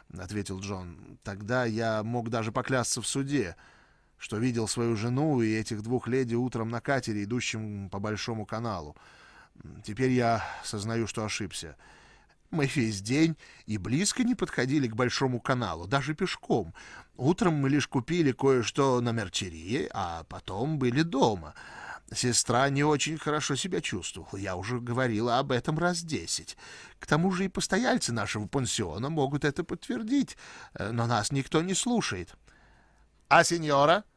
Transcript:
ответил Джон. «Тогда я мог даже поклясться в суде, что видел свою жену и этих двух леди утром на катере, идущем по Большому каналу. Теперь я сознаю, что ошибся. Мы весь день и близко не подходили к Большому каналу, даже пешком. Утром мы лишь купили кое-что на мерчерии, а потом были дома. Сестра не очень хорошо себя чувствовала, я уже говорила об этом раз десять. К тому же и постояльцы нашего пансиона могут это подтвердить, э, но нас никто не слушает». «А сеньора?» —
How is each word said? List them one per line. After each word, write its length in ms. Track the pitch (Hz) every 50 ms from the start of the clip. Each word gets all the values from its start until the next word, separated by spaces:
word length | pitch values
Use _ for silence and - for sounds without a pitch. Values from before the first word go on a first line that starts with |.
| - - - 87
ответил 420 | 95 92 104 104 95 90 98 95
Джон. 580 | 98 98 101 92 92 87 82 - - - - - -
«Тогда 420 | 104 101 98 104 101 123 127 123
я 380 | 117 107 113 117 113 110 107 104
мог 260 | 113 120 120 110 117
даже 240 | 113 117 110 110 107
поклясться 480 | 131 120 - 135 127 117 - - 123
в 60 | 107
суде, 500 | - - 135 139 139 143 139 104 87 80 - - - - - - _ _ _ _ _ _ -
что 180 | - - 110
видел 320 | 104 117 127 120 117 110 101
свою 260 | - 123 117 117 117
жену 460 | 104 107 120 123 131 151 160 143 123
и 100 | 113 110
этих 300 | 110 110 110 - 113 104
двух 280 | 104 113 123 120 - 113
леди 260 | 120 135 131 117 117
утром 340 | 117 127 127 - 117 110 113
на 140 | 117 117 -
катере, 420 | - 139 131 - 120 107 104 101
идущем 640 | 101 120 123 - - - 113 110 107 104 101 98 92
по 100 | - 98
Большому 460 | 101 107 107 98 - - 117 110 104
каналу. 500 | - 117 110 120 117 104 87 76 73 - - - - - - - - - - - - _ - - 73 - - 107
Теперь 280 | - 107 113 131 131
я 340 | 127 123 120 117 117 107 - - - - -
сознаю, 440 | - - 104 98 110 113 117 113
что 180 | 101 - 117 110
ошибся. 500 | 107 - - 107 87 - - - 78 69 - - - - - - - - - _ _ _ _ _ -
Мы 160 | - 160 139
весь 360 | 135 - 147 117 110 107 95 98
день 340 | 110 127 147 160 165 156 - - - - - -
и 120 | - 107
близко 460 | 107 90 107 120 151 202 - - - 254
не 120 | 240 247
подходили 520 | - 185 - - - 127 131 139 156 135
к 80 | 113 110
Большому 460 | 107 127 120 - - 139 131 123 117
каналу, 460 | - - 131 127 117 95 82 80 85 95
даже 260 | 127 143 131 139 156
пешком. 600 | - 190 180 - - - - 190 117 92 82 - - - - - - - _ _
Утром 380 | - 127 143 190 - 233 180 160
мы 140 | 147 139 135
лишь 200 | 143 147 - -
купили 420 | - 135 117 - 165 180 160 139
кое-что 720 | 120 - 135 139 135 127 113 - - - 139 135 127 123
на 100 | 120 120
мерчерии, 800 | 113 113 104 90 - - 101 92 80 80 80 92 117 156 - - -
а 320 | - 92 87 85 82 -
потом 540 | - 87 - - - 92 101 123 151 160 143
были 240 | 127 120 117 143 165
дома. 520 | 170 180 269 214 123 104 90 78 76 - - - - - - - - - - - - -
Сестра 540 | - - 123 117 - - - 117 120 135 139
не 160 | 139 139 143
очень 340 | 151 151 143 - 151 160 156
хорошо 380 | - 156 147 151 143 - 143
себя 240 | 123 - 185 180 175
чувствовала, 560 | - - - 92 87 - - 95 82 - -
я 180 | 98 98 98 92
уже 240 | 90 98 107 123 120
говорила 640 | 120 120 120 123 131 123 110 104 117 120 117 127
об 100 | 139 139
этом 260 | 131 117 - - 156
раз 260 | 156 175 175 180 170 170
десять. 540 | 160 147 92 82 - - - - - - - - - - - - - - -
К 60 | -
тому 260 | - 147 156 175 190 185
же 140 | 175 196
и 20 | 185
постояльцы 640 | - 202 - - 202 190 247 247 254 - - - 120
нашего 340 | 113 101 107 - 107 107
пансиона 640 | 92 - 139 127 - - - 104 87 76 98 120 143
могут 340 | 165 156 135 131 143 143 -
это 200 | 147 135 - 165
подтвердить, 720 | - - 170 - - 240 240 226 214 269 285 247 - - - - - - - - - -
э, 180 | - - 104 117
но 140 | 117 117
нас 260 | 117 120 110 107 - 143
никто 300 | 135 131 - - 151 165
не 120 | 185 190
слушает». 580 | - - 240 247 220 - - 104 90 85 - - - _ - - - - - - - _ _ _ _ _ _ _ _ _ -
«А 140 | 143 165 160
сеньора?» — 640 | - 170 170 160 151 143 139 143 151 175 208 214 _ _